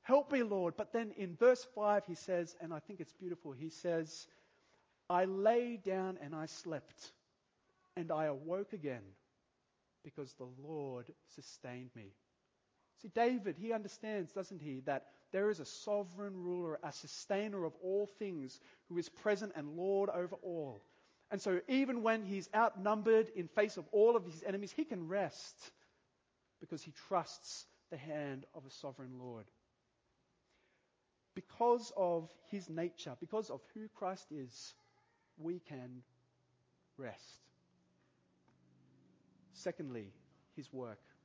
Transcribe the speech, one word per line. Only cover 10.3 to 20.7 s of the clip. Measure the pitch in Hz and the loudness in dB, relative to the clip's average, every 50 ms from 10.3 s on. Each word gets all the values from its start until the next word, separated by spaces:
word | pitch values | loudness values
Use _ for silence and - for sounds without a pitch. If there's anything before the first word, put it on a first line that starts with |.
| - | -10
the | - 131 123 127 131 | -14 -14 -14 -14 -16
Lord | 139 151 160 151 143 135 127 123 123 - - _ _ _ - | -12 -10 -8 -6 -6 -6 -6 -8 -10 -12 -18 _ _ _ -20
sustained | - 143 - - - - 127 123 123 127 120 _ | -18 -18 -18 -18 -14 -12 -10 -10 -10 -10 -12 _
me." | 117 107 98 - _ _ _ _ _ _ _ _ _ _ _ _ _ _ _ _ _ | -16 -16 -16 -18 _ _ _ _ _ _ _ _ _ _ _ _ _ _ _ _ _
See, | - 208 - | -16 -2 2
David, | 226 233 247 254 240 196 202 147 | 4 6 6 4 2 0 -2 -4
he | 160 202 226 226 | -4 -2 -2 -2
understands, | 220 208 196 - - - 220 214 202 175 156 | -2 -2 -6 -12 -8 -6 -4 -2 -2 -4 -4
doesn't | - 196 185 - 202 170 | -6 -8 -8 -8 -10 -10
he, | 151 151 135 131 131 | -8 -8 -8 -4 -2
that | 147 139 131 - - - _ _ _ - | -2 -2 -2 -4 -10 -20 _ _ _ 0
there | 190 202 214 | 2 4 4
is | 208 160 | 2 0
a | 139 | -4
sovereign | - - - - 214 208 208 202 180 175 190 202 202 190 | -10 -10 -8 -2 0 0 0 0 -4 -8 -10 -8 -8 -8
ruler, | 185 175 180 180 180 175 160 156 - | -6 -4 -2 -2 -2 -2 -2 -4 -4
a | - 151 - | -6 -6 -8
sustainer | - - 151 - - - - 202 196 208 214 202 196 170 | -8 -12 -12 -12 -12 -2 0 0 0 0 -2 -2 -2 -2
of | 160 160 - 185 | -2 -4 -4 -2
all | 185 190 202 208 202 - - | 0 2 2 0 -2 -4 -6
things, | 220 196 180 156 135 131 - - - - - _ _ | -6 -4 -4 -4 -6 -8 -10 -16 -20 -20 -20 _ _
who | _ 175 | _ -4
is | 175 165 - | -4 -4 -4
present | - - - 214 208 185 214 202 - | -10 0 2 4 4 4 0 -6 -6
and | 156 147 147 151 | -6 -6 -6 -4
Lord | 170 180 196 196 196 202 - | -2 0 2 4 4 2 2
over | - 175 180 170 190 - - | 0 0 -2 -2 -6 -8 -6
all. | 190 170 165 151 135 | -4 -4 -4 -4 -6